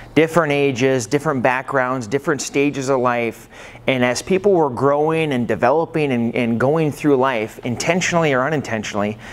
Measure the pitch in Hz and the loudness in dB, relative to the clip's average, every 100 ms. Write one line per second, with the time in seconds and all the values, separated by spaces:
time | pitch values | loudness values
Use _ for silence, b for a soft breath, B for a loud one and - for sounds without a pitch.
0 | B - 160 170 151 143 143 117 135 131 | B 2 2 2 2 2 0 2 2 2
1 | 113 143 156 135 123 127 131 135 127 131 | 0 -2 -2 0 0 0 -2 -2 0 -4
2 | 107 135 170 139 - 147 143 139 127 131 | -4 -4 -2 -4 -2 0 0 0 -2 0
3 | 123 120 113 - - B B B - 131 | 2 0 -2 -6 -16 B B B -2 2
4 | 123 123 - 190 202 180 143 123 139 147 | 2 0 0 0 4 4 2 2 2 2
5 | 156 160 156 127 110 104 123 156 160 160 | 2 0 0 0 0 2 2 2 0 -2
6 | 147 120 117 117 117 117 127 165 151 - | 0 0 0 0 -2 0 2 2 0 0
7 | 151 131 135 117 110 - 127 113 - 180 | 2 4 2 0 -4 -8 -8 -4 -2 -2
8 | - 175 160 127 139 151 - 113 101 104 | 0 0 2 2 0 -2 -4 -6 -4 -4
9 | 104 107 B | -4 -6 B